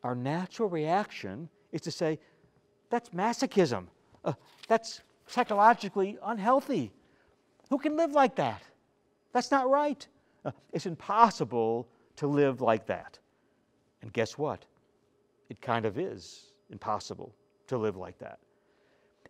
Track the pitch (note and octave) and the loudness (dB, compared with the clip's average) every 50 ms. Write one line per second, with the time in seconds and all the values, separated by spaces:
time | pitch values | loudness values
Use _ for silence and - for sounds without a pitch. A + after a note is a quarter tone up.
0 | - B2 B2 B2 B2 C3+ D3+ E3+ F#3 F3 - - A3+ G3+ F3 D#3+ D3+ D#3 F3 G3+ | -6 -6 -4 -2 -2 -2 -2 -2 -4 -6 -4 -4 -4 -2 -2 -2 0 2 0 0
1 | G#3 - - - - G2 F#2 B2 E3+ E3 - _ _ _ - D#3+ - E3+ - - | 0 -2 -8 -10 -10 -10 -10 -10 -12 -14 -16 _ _ _ -10 -8 -8 -8 -4 -2
2 | F3+ D#3 D#3+ D3+ - _ _ _ _ _ _ _ _ _ _ _ _ _ - A#3+ | 0 0 -2 -2 -6 _ _ _ _ _ _ _ _ _ _ _ _ _ -4 -4
3 | - - - F3 F#3+ A3+ A3+ - C#4 C4 - G3+ F3+ C3+ A#2+ F#2+ F2+ - - _ | -4 -4 -6 -2 -2 -2 0 0 -2 0 4 4 4 4 2 -2 -6 -10 -18 _
4 | _ _ _ - - F3 C#3 - - - - - - - A3+ A3+ A3+ - - - | _ _ _ -8 -6 -6 -6 -6 -10 -20 -20 -20 0 2 2 2 2 -4 -12 -16
5 | - _ _ _ _ - - B3 B3 - G#3+ G3+ G#3 A3 A#3+ - - G3 - G3+ | -18 _ _ _ _ -8 -2 -2 -2 0 4 6 8 8 8 6 2 -4 0 0
6 | F#3+ G3 G#3 - - G3 A#3 G#3+ F#3 A3+ B3+ C#4 - - C4+ F#3 B2 G2+ - _ | 0 0 -2 -6 -6 -6 -6 -2 2 4 4 4 2 0 -2 -2 -2 -4 -8 _
7 | _ _ _ _ _ _ _ _ _ _ _ _ - _ C4 C#4 - D#4 D4+ D4+ | _ _ _ _ _ _ _ _ _ _ _ _ -6 _ -2 0 0 0 0 2
8 | E4 D#4+ C#4+ D4 C4+ A#3 - - D3+ A#2+ G#2 - - - _ _ _ _ _ _ | 0 2 4 4 4 4 4 0 -2 -2 -2 -6 -12 -20 _ _ _ _ _ _
9 | _ _ _ _ _ _ _ B3 A#3+ - C#4+ C#4 C4 B3+ C4+ C#4+ D4 D4 C#4 - | _ _ _ _ _ _ _ -2 0 2 2 2 4 4 4 4 2 0 -2 -4
10 | - - _ _ _ _ _ _ _ C#3+ - - _ _ - E3+ - F#3+ E3 - | -8 -18 _ _ _ _ _ _ _ -10 -10 -10 _ _ -8 -6 -6 -6 -8 -8
11 | - - G3 A3 A#3 G#3+ - - D3+ A2 B2 A#2 A2+ A2+ A2+ A#2 B2 - _ _ | -6 -2 6 6 6 6 6 0 -4 -2 0 0 0 0 0 -2 -4 -8 _ _
12 | _ _ _ - D3+ C#3+ D3 C#3+ C#3+ C#3 C3 A#2+ B2+ A2+ A2+ A2 - - F#2+ F2 | _ _ _ -4 -2 0 2 4 4 4 2 2 2 2 2 2 0 -4 -6 -6
13 | F2 - - - _ _ _ _ _ _ _ _ _ _ _ _ _ _ _ _ | -6 -14 -20 -20 _ _ _ _ _ _ _ _ _ _ _ _ _ _ _ _
14 | - A2 - A#2+ A2+ G#2+ - - D3 C#3+ A2 F2 - _ _ _ _ _ _ _ | -18 -8 -2 -2 -2 -2 -2 -4 -4 -4 -4 -6 -10 _ _ _ _ _ _ _
15 | _ _ _ _ _ _ _ _ _ _ A2+ - - C3 A#2 A#2 G#2+ A2 F#2+ B2 | _ _ _ _ _ _ _ _ _ _ -18 -12 -4 -2 -2 0 0 0 -2 -2
16 | F3+ F#3+ - F#2+ F2 - - - - - _ _ _ _ - G2 - A2 G#2+ G2+ | -6 -6 -8 -12 -14 -18 -20 -20 -20 -20 _ _ _ _ -18 -10 -6 -4 -4 -4
17 | - - G#2+ F2+ F2 - - _ _ _ _ _ _ - C3+ A#2+ G#2+ A2 F#2+ F#2 | -4 -10 -12 -14 -14 -16 -18 _ _ _ _ _ _ -6 -4 -2 -2 -2 -2 -4
18 | F#2 F2 - - - - - - _ _ _ _ _ _ _ _ _ _ _ _ | -10 -14 -14 -16 -16 -16 -16 -18 _ _ _ _ _ _ _ _ _ _ _ _
19 | _ _ _ _ _ - | _ _ _ _ _ -6